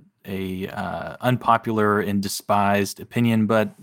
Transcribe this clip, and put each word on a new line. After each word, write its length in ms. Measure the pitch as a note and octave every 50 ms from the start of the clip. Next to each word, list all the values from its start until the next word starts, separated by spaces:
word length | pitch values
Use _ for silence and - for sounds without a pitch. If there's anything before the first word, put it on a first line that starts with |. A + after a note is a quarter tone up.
| - _ _ _ -
a, 420 | - G2 F#2+ F#2+ F#2 F#2 F#2 F#2+
uh, 500 | - - G#2 F#2+ F2+ F2 E2+ - - E2+ -
unpopular 800 | A#2 B2 B2+ A#2+ - - A#2 A2+ - A#2 A2 A2 G#2+ G#2 G2+ G#2
and 200 | - G#2 G2+ G2+
despised 760 | G2 G2 - - - - G#2 G2+ G2+ G2+ G2+ G2+ G2 - - -
opinion, 480 | - - - A#2+ A#2+ A#2 A2+ A2 A2
but 240 | G#2 A2+ A2 G#2 G2+ - -